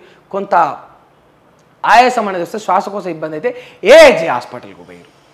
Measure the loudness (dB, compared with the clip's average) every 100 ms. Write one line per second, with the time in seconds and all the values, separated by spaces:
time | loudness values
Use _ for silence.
0 | -18 _ _ -10 -2 0 0 -4 -18 _
1 | _ _ _ _ _ _ _ _ 2 4
2 | 4 0 -6 -6 -8 -8 -2 -2 -2 -10
3 | -10 -10 -10 -8 -8 -8 -18 -6 4 6
4 | 6 4 -4 -6 -8 -18 -18 -20 -20 -20
5 | -20 _ _